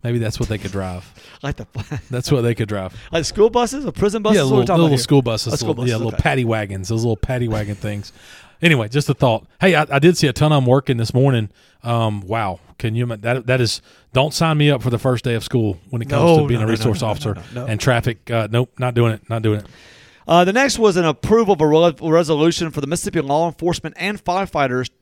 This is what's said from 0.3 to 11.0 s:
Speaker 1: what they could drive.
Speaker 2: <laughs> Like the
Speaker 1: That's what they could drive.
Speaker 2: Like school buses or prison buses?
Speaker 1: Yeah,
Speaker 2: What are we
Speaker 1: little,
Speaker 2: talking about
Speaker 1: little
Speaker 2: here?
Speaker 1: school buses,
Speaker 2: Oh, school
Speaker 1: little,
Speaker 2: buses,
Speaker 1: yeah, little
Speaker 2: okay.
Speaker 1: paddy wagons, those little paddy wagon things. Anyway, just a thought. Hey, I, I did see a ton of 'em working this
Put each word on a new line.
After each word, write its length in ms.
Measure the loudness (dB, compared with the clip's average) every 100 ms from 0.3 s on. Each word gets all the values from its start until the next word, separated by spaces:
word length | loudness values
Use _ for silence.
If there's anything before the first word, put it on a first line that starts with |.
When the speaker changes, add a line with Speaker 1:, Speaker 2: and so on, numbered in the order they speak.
| -4
Speaker 1:
what 80 | -4
they 100 | -4
could 140 | -6
drive. 400 | -8 -8 -10 -14 -20
Speaker 2:
<laughs> 260 | -20 -14
Like 120 | -10 -10
the 100 | -12 -12 -10 -12 -8
Speaker 1:
That's 220 | -8 0
what 80 | 0
they 140 | 0
could 140 | -2 -4
drive. 300 | -4 -8 -12 -6
Speaker 2:
Like 140 | -4 -4
school 240 | 2 2
buses 340 | 4 -2 -4
or 80 | -8
prison 300 | -2 -2 0
buses? 160 | 2 2
Speaker 1:
Yeah, 60 |
Speaker 2:
What 40 | 4
are 40 |
we 40 | 2
Speaker 1:
little, 60 | 2
Speaker 2:
talking 80 |
about 80 | 4
Speaker 1:
little 120 | 4 2
Speaker 2:
here? 60 |
Speaker 1:
school 180 | 2 2
buses, 320 | 2 -2 -4
Speaker 2:
Oh, 40 | -4
school 120 | -2
Speaker 1:
little, 140 | -2
Speaker 2:
buses, 80 | -2
Speaker 1:
yeah, 60 | -2
little 160 | -4
Speaker 2:
okay. 80 | -2
Speaker 1:
paddy 220 | 0 0 0
wagons, 420 | -2 -4 -8 -6
those 140 | -2
little 140 | -2 -2
paddy 300 | -4 -4 -2
wagon 260 | -2 -4
things. 380 | -6 -8 -8 -12 -20 -20 -20 -20 _
Anyway, 260 | 2 2 0
just 220 | -2 -2
a 40 |
thought. 320 | 2 2 2 -4 _
Hey, 140 | 2
I, 100 | 2 2
I 80 | 4
did 180 | 4 4
see 100 | 0
a 60 |
ton 180 | 2 2
of 100 | 4
'em 20 |
working 320 | 4 2 2
this 160 | -2